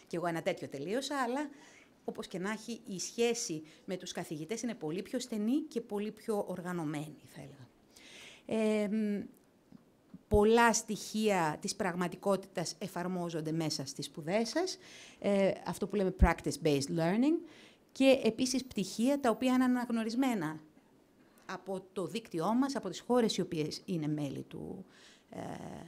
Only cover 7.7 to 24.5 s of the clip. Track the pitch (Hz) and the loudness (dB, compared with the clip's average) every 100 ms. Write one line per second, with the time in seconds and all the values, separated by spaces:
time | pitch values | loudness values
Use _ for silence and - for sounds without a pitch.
7.7 | _ _ - - - - - - 220 220 | _ _ -20 -20 -20 -20 -16 -6 0 2
8.7 | 214 208 220 208 202 - - _ _ _ | 2 2 0 0 -2 -4 -14 _ _ _
9.7 | - _ _ _ - - 208 208 233 233 | -20 _ _ _ -20 2 4 8 8 8
10.7 | 220 - 202 - 214 214 190 160 156 196 | 6 0 -6 -6 0 2 4 2 0 -4
11.7 | - 196 175 180 180 202 190 196 - 160 | -2 -2 0 -2 -2 0 0 -2 -6 -6
12.7 | - 202 175 180 185 175 165 156 160 160 | -6 -8 -6 -4 -2 -4 -4 -2 0 0
13.7 | - 139 - - - 156 208 226 311 370 | -2 -6 -8 -10 -8 -2 0 0 0 -2
14.7 | - - - - - 202 196 196 - - | -4 -14 -20 -20 -4 2 4 4 2 -4
15.7 | 175 196 208 185 180 175 165 - - 160 | -4 -2 2 0 6 6 6 0 0 2
16.7 | 139 139 170 165 208 269 339 - - - | 4 2 2 2 4 4 2 -2 -16 -20
17.7 | - _ - 269 262 226 220 262 262 254 | -20 _ 4 6 8 6 2 0 0 -4
18.7 | - 185 - 240 285 247 220 254 254 254 | -4 -4 0 2 2 2 2 4 4 4
19.7 | 247 240 233 220 233 269 226 156 156 - | 2 0 -2 0 0 2 2 0 -4 -12
20.7 | - _ _ _ _ _ _ - 185 190 | -20 _ _ _ _ _ _ -12 -10 -8
21.7 | 190 190 - 165 196 226 170 170 233 277 | -8 -8 -6 -4 -4 -6 -2 2 2 2
22.7 | 269 190 170 - 247 226 - 185 165 151 | -2 -6 -6 2 4 4 2 -2 -2 -2
23.7 | - - 180 147 151 143 135 131 | -4 -4 -2 0 -2 -2 -6 -10